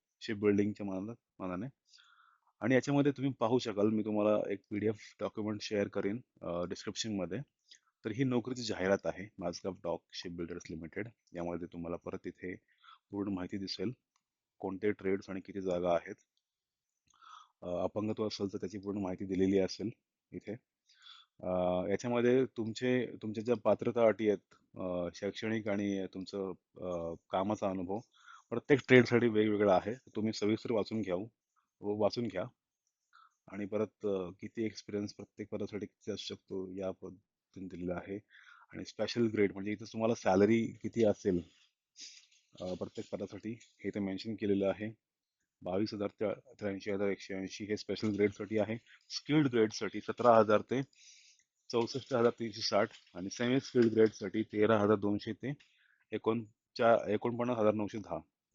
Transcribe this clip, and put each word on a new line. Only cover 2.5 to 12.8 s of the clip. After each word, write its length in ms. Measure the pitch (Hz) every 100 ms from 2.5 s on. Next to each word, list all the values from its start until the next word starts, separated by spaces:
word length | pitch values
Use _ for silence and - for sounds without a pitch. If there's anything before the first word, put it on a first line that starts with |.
| _
आणि 140 | 107
याच्यामध्ये 360 | 131 143 143 143
तुम्ही 220 | 131 139 127
पाहू 200 | 113 127
शकाल, 280 | 117 101 107
मी 160 | 110
तुम्हाला 480 | 107 104 104 104 -
एक 60 | 101 _
पीडीएफ 260 | 104 104 107 - -
डॉक्युमेंट 420 | 98 - 107 101
शेअर 260 | - 104 98
करीन, 340 | 101 98 120 - _
अ, 220 | - 87
डिस्क्रिप्शनमध्ये. 760 | 87 - - - 113 101 85 104 - _ _ - _ _
तर 60 | 113
ही 120 | 110
नोकरीची 400 | 131 123 123 127
जाहिरात 340 | 110 90 92 98
आहे, 240 | 82 87 98 -
माझगाव 360 | 87 82 98 92
डॉक 160 | 85 85 -
शिपबिल्डर्स 500 | - 90 87 85 87 -
लिमिटेड. 380 | 82 82 95 117 - _
यामध्ये 340 | 87 87 85 87
तुम्हाला 220 | 85 82
परत 240 | 85 - 95
इथे 300 | 92 - 90 101 _ _